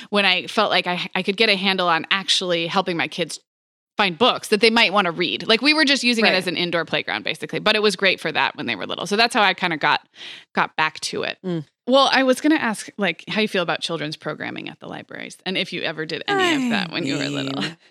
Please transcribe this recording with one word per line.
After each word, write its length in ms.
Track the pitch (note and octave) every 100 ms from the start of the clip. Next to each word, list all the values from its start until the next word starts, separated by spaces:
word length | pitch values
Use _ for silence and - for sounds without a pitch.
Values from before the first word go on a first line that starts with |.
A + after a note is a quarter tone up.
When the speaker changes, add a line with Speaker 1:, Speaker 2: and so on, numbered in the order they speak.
| A#3
Speaker 1:
when 160 | G3+ G3
I 220 | F3+ C#3
felt 220 | - G3+
like 160 | F3 F3+
I, 220 | F3 E3+ F#3
I 80 |
could 140 | F#3 G3
get 120 | A3
a 60 | G3
handle 320 | G3 F#3+ F3
on 180 | D#3+ -
actually 560 | F#3+ - - F3+ E3+ E3
helping 300 | F#3+ F#3 E3
my 100 | D3
kids 320 | - D#3 - _ _ _ _ _ -
find 200 | G3 D#3
books 300 | D#3 - -
that 120 | G#3+
they 80 | A3+
might 240 | A3+ G#3
wanna 180 | G3+ F3+
read. 360 | D#3+ F3 - F3
Like, 140 | A3
we 120 | C#4
were 100 | D#4 C#4
just 160 | C#4
using 200 | A#3+ A3+
Speaker 2:
Right. 100 | G3+
Speaker 1:
it 40 | F#3
as 100 | F3
an 80 | D#3+
indoor 300 | F3 E3 D#3+
playground, 380 | D3+ - G#2
basically. 360 | - - - D3
But 160 | E3+ G#3+
it 60 |
was 120 | G#3 F#3
great 220 | F#3+ -
for 100 | E3
that 240 | C#3 C3+ -
when 100 | C3
they 100 | G2
were 100 | G2
little. 180 | - F3+
So 100 | G#3
that's 160 | A#3+
how 80 | A#3+
I 120 | G3
kinda 220 | F3+ F3+ D#3
got, 300 | D3+ - _ - - - - -
got 200 | - -
back 220 | D#3 -
to 220 | - E3+
it. 140 | - - F#3
Speaker 2:
Mm. 200 | E3+ D3 _ -
Speaker 1:
Well, 220 | C4+ C4+
I 100 | B3+
was 160 | C4 B3+
gonna 160 | D4+ D#4
ask, 320 | A#3 G3+ - -
like, 280 | F#3 E3 -
how 140 | F#3+
you 80 | G#3+
feel 140 | F#3+
about 180 | E3 D3+
children's 340 | - E3 D3+ D#3
programming 540 | D3+ - A#2 - -
at 100 | -
the 80 | -
libraries 500 | D#3 - - A#1 - -
and 120 | F3
if 160 | F#3
you 80 | F3+
ever 240 | D3+ D#3 D#3+
did 180 | D#3+ -
any 360 | G4 F4+ D4
of 60 | B3
that 180 | - -
Speaker 2:
I 40 |
Speaker 1:
when 120 | - C4+
you 120 | C#4
were 100 | -
little. 340 | C#3+ - -
Speaker 2:
mean, 140 | D#3+ - _